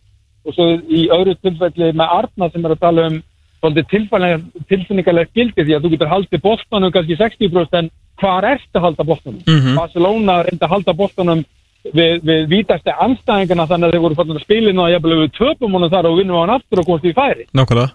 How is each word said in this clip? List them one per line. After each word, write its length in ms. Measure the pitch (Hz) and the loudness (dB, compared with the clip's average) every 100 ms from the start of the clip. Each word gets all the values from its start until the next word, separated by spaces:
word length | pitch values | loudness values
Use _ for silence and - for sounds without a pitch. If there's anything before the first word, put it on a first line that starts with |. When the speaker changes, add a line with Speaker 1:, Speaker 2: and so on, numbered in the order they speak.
| _ _ _ _ 156 | _ _ _ _ -8
Speaker 1:
og 100 | 160 | 0
svo 100 | 170 170 165 | 0 0 0
í 140 | 160 165 | 0 2
öðru 220 | 170 190 175 | 2 2 0
tilfelli 480 | 190 165 180 170 165 | -4 -2 -4 0 -2
með 220 | 156 165 180 | 0 0 0
Arna 320 | 233 - 175 | -2 -4 -4
sem 160 | 170 165 | -2 -4
er 60 | |
að 80 | 160 | 0
tala 260 | 170 165 165 | 2 2 0
um 140 | 160 - _ _ _ | -2 -10 _ _ _
svolítið 280 | 160 151 147 | -2 0 0
tilfinningaleg-, 560 | 208 214 208 180 160 170 240 - | -2 0 0 0 -2 -6 -12 -4
tilfinningalegt 600 | 196 175 196 180 170 165 220 | -4 -2 -2 2 0 0 -2
gildi, 280 | 240 196 151 | -2 0 0
því 80 | 151 | 0
að 80 | 165 | 0
þú 80 | |
getur 200 | 156 156 190 | 0 0 -2
haldið 260 | 185 165 | -2 -2
boltanum 500 | 196 220 - 208 185 | 0 -2 -2 -2 0
kannski 260 | 185 160 160 | 0 0 0
sextíu 320 | 220 - 202 | -2 0 -2
prósent, 200 | 175 165 | 0 0
en 160 | 175 165 _ _ - | -2 -4 _ _ -4
hvar 240 | 190 185 | -2 0
ertu 320 | 208 277 - 190 | 0 -2 -4 -2
að 100 | 175 | -2
halda 160 | 151 | 0
boltanum? 380 | 151 151 135 104 - | -2 -2 -6 -6 0
Speaker 2:
Mhm. 300 | 156 131 143 | 2 2 0
Speaker 1:
Barcelona 680 | 165 175 185 220 202 175 | -2 0 0 2 2 2
reyndi 220 | 175 175 156 | 0 -2 0
að 80 | |
halda 200 | 196 190 | 0 0
boltanum 500 | 170 202 - 175 165 143 _ _ _ - | 0 -2 -2 0 0 -2 _ _ _ -4
við, 360 | 156 165 170 | 2 2 2
við 240 | 160 160 156 | 0 0 2
vítastu 420 | 190 208 180 - | 0 0 -2 -2
andstæðingana, 760 | 147 208 254 - 202 180 175 160 | 0 0 0 -2 0 0 0 0
þannig 200 | 175 170 | 2 2
að 60 | |
þeir 80 | 170 | 2
voru 120 | 165 151 | 0 0
farin 200 | 160 151 | -4 -4
að 60 | |
spila 260 | - 220 220 | -2 2 2
inn 100 | 185 | 2
á, 120 | 170 | 2
jafnvel, 280 | 175 160 165 | 2 2 0
við 160 | 156 - | 0 0
töpum 380 | 254 320 233 185 | -2 0 -2 0
honum 160 | 170 | 0
þar 160 | 185 165 | 2 2
og 80 | 165 | 2
vinnum 180 | 196 175 | 0 0
á 60 | |
hann 140 | 170 262 | 0 -2
aftur 240 | - 190 | -2 -2
og 60 | 170 | 0
komast 200 | 165 175 | 0 0
í 80 | 160 | 0
færi. 300 | 277 156 - 135 | 0 -2 -2 0
Speaker 2:
Nákvæmlega. 360 | 127 120 131 | 2 2 0